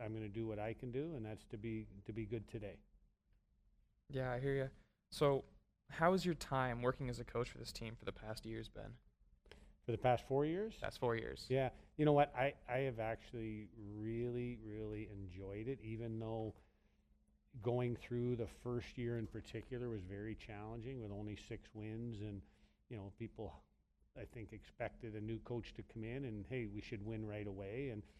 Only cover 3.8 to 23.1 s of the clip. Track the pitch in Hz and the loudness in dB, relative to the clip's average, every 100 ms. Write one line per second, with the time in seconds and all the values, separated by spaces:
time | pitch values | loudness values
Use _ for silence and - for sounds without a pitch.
3.8 | _ _ - 135 127 123 139 139 135 - | _ _ -6 -2 0 2 2 2 2 -4
4.8 | - _ - - 143 139 - - _ _ | -20 _ -8 6 8 6 2 -12 _ _
5.8 | - - 165 190 170 160 - 135 127 120 | -10 4 6 6 4 0 2 2 2 4
6.8 | 123 131 131 117 120 113 120 120 120 - | 4 4 2 -2 -2 -2 -2 -4 -8 -6
7.8 | 113 117 - 101 107 107 110 110 113 107 | -8 -6 -6 -6 -6 -6 -6 -6 -8 -10
8.8 | 107 120 - _ _ - - - - - | -12 -12 -18 _ _ -20 -20 -20 -20 -8
9.8 | - 113 127 120 - 135 151 170 220 - | -2 4 6 6 6 4 6 4 -2 -2
10.8 | - - 123 113 113 - - 131 127 - | -6 2 4 4 0 -4 2 4 4 0
11.8 | - - 151 143 143 123 139 - - 123 | -6 6 10 10 8 6 2 2 0 2
12.8 | 135 113 113 113 - 123 110 107 104 110 | 2 2 0 -2 -4 -4 -4 -4 -6 -10
13.8 | 101 104 110 117 120 120 123 120 110 107 | -8 -4 -2 0 0 0 -2 -4 -6 -4
14.8 | 107 107 104 101 95 90 95 101 113 135 | -4 -4 -4 -6 -8 -8 -6 -4 -4 -4
15.8 | 110 110 117 113 110 113 110 - - _ | -4 -4 -2 -2 -2 -2 -2 -6 -14 _
16.8 | _ _ _ _ _ _ _ 127 123 123 | _ _ _ _ _ _ _ -2 2 4
17.8 | 123 117 - 120 120 120 117 - 123 120 | 4 0 0 2 2 2 -2 -4 -2 -2
18.8 | - - 120 120 110 113 - 113 101 123 | -2 -2 0 0 -2 -6 -6 -8 -4 -4
19.8 | 123 110 90 101 107 107 - 104 107 117 | -2 -2 -4 -4 -4 -6 -8 -8 -6 -6
20.8 | 113 131 107 101 107 104 - 113 - 110 | -6 -6 -4 -4 -4 -6 -6 -8 -8 -8
21.8 | 107 110 120 107 107 101 - - - _ | -6 -4 -4 -4 -4 -6 -10 -18 -20 _
22.8 | - 117 98 | -10 -8 -8